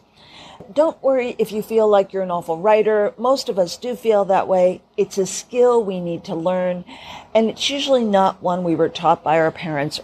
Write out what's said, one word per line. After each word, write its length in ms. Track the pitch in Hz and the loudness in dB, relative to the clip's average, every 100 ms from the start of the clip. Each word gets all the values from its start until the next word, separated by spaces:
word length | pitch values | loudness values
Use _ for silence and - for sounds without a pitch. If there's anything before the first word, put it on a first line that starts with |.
| _ _ - - - - - | _ _ -20 -20 -20 -20 -6
"Don't 300 | 277 320 - | 0 0 0
worry 320 | 269 262 240 - | 0 0 -2 -2
if 140 | 214 | -4
you 100 | 214 | -4
feel 260 | 202 220 214 | -2 2 4
like 260 | 202 196 | 4 2
you're 100 | 190 | -4
an 80 | 185 | -4
awful 260 | 175 170 165 | -6 -4 -2
writer. 560 | 202 214 214 214 208 - | 2 4 4 2 0 -2
Most 320 | 247 269 - | -2 0 -2
of 100 | 196 | -2
us 160 | 175 - | -2 -4
do 200 | 247 247 | -8 -4
feel 280 | 226 208 190 | 2 2 2
that 220 | 185 - | 0 2
way. 340 | 185 180 180 - - | 2 2 0 -8 -4
It's 220 | 196 - | -4 -2
a 80 | 185 | -4
skill 580 | - - 247 247 233 | -6 -6 2 4 4
we 160 | 196 185 | 0 -6
need 240 | 175 170 | -6 -8
to 120 | 180 165 | -8 -6
learn, 500 | 170 185 185 180 180 - - - - | -2 -2 -2 -6 -10 -20 -18 -20 -2
and 160 | 220 220 | 0 0
it's 200 | - - | -2 -6
usually 360 | 277 285 262 226 | -4 0 2 4
not 360 | 196 190 - | 2 2 0
one 220 | 180 180 | -4 -2
we 120 | 175 160 | -2 0
were 120 | 160 | 0
taught 340 | - 165 165 | 0 0 0
by 160 | - 160 | 2 2
our 140 | 160 | 0
parents 480 | - 170 147 147 - | -2 -6 -4 -4 -6